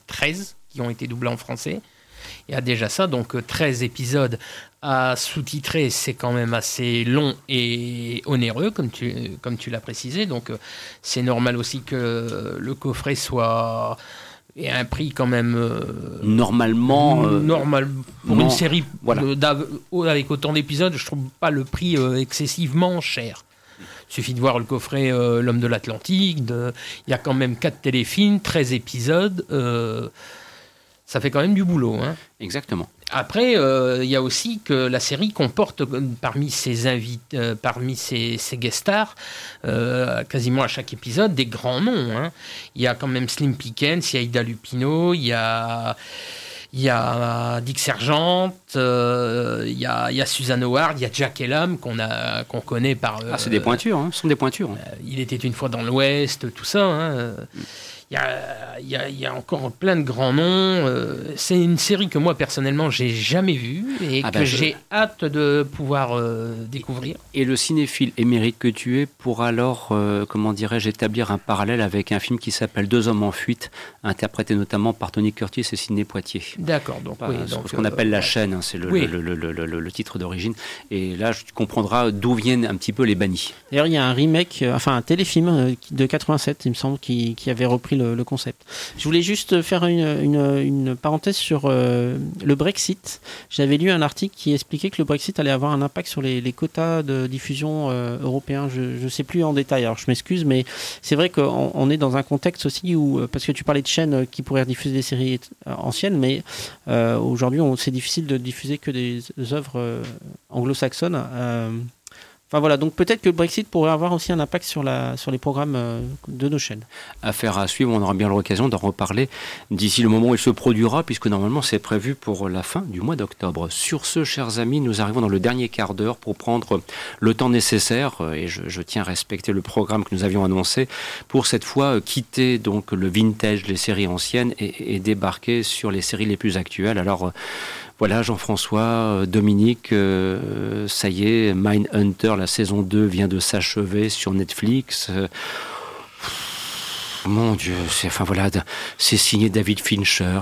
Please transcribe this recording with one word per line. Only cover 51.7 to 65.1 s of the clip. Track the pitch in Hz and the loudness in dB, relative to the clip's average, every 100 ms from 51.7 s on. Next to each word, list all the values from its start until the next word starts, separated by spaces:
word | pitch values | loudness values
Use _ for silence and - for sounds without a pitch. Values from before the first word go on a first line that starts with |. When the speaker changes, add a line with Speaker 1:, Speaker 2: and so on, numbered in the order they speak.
| 175 | -2
Speaker 1:
qu'on | 123 113 | -4 -4
a, | 110 113 120 110 | -4 -4 -4 -4
qu'on | - 120 | -6 -8
connaît | - 120 131 127 | -4 0 0 0
par, | 117 107 117 | -2 -4 -4
Speaker 2:
Ah, | 127 | -4
c'est | - | 0
des | 110 | 2
Speaker 1:
euh, | |
Speaker 2:
pointures, | 117 120 226 175 | 4 2 2 0
hein. | 156 | 0
Ce | - | -2
sont | 160 | 0
des | 143 | 2
pointures, | - - 170 | 2 0 -4
hein. | 101 - | -6 -10
Speaker 1:
euh, | - - | -12 -8
Il | 131 | -6
était | 123 127 | -4 -4
une | 127 | -4
fois | 120 135 | -2 -4
dans | 117 | -4
l'Ouest, | 117 131 135 143 139 - 120 | 0 2 4 4 0 -2 -8
tout | - - | -8 -2
ça, | 202 | 2
hein. | 196 156 160 135 120 - - - - - - - - | 2 2 0 -2 -4 -8 -12 -12 -14 -14 -18 -18 -6
Il | |
y | 139 | -2
a, | 131 127 131 131 127 120 | -2 -4 -8 -12 -12 -14
il | 135 | -8
y | 135 | -6
a, | 135 | -6
il | 139 | -6
y | 135 | -6
a | 127 | -6
encore | - 147 131 | -4 -4 -4
plein | - 190 175 | -2 0 2
de | |
grands | 139 117 131 | 0 0 2
noms. | 135 | 4
Euh, | 170 185 190 185 135 123 123 - 151 - | 4 4 4 4 2 2 -2 -4 -8 -6
c'est | - 180 | 2 4
une | 170 165 | 6 4
série | - 202 196 | 4 2 2
que | 151 | 2
moi, | 160 151 | 2 2
personnellement, | 135 - 135 143 156 | -2 0 0 2 2
j'ai | 120 123 | 2 0
jamais | 113 107 165 190 143 | 0 0 2 2 2
vue | 117 151 247 262 | -2 -4 -4 -4
et | 170 135 | 0 0
Speaker 2:
Ah | 117 | 2
Speaker 1:
que | - | 2
Speaker 2:
bah, | 143 | 2
je | 120 | 2
Speaker 1:
j'ai | 156 - - | 0 -2 -2
hâte | 208 214 | 0 0